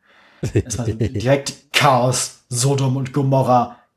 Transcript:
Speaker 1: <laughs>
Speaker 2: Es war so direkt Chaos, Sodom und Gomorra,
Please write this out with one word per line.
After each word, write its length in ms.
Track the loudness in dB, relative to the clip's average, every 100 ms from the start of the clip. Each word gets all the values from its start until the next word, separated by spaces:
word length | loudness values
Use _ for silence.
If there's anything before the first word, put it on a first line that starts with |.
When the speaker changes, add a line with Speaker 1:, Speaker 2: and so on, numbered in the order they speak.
| _ _ _ -10
Speaker 1:
<laughs> 120 | -4
Speaker 2:
Es 240 | -2 -4 -6
war 60 | -6
so 80 |
direkt 800 | -4 -4 -2 0 0 -2 -14 _
Chaos, 720 | 0 2 4 2 -2 -6 -12 -10
Sodom 460 | -2 0 0 0 -2
und 160 | -2
Gomorra, 640 | -2 2 2 4 2 2 -6 _